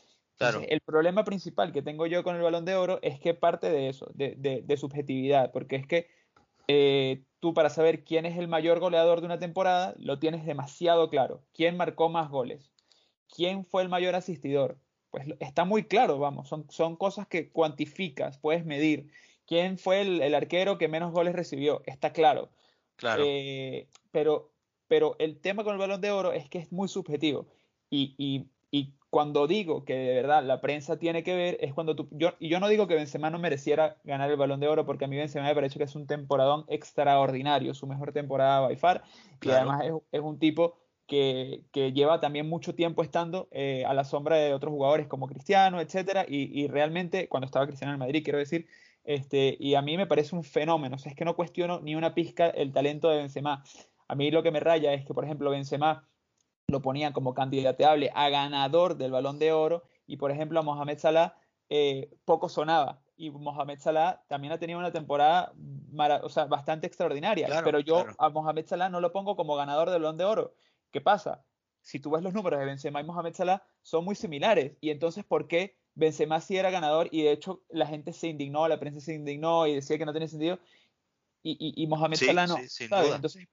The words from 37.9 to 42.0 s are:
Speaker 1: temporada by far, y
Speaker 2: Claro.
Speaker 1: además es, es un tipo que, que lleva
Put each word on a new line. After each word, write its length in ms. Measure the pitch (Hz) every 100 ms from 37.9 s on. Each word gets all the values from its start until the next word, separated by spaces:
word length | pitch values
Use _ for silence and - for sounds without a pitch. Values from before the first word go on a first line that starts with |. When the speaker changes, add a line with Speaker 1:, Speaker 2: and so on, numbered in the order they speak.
| 135 143
Speaker 1:
temporada 480 | 151 143 135 135 139
by 140 | 135 131
far, 260 | 175 180 - - - -
y 0 |
Speaker 2:
Claro. 180 | 135 131
Speaker 1:
además 280 | 131 143 165
es, 80 | 160 -
es 100 | 147
un 180 | 151 143
tipo 380 | 156 151 170 - _ _ -
que, 600 | 143 135 131 131 131 -
que 200 | 143 135
lleva 280 | 131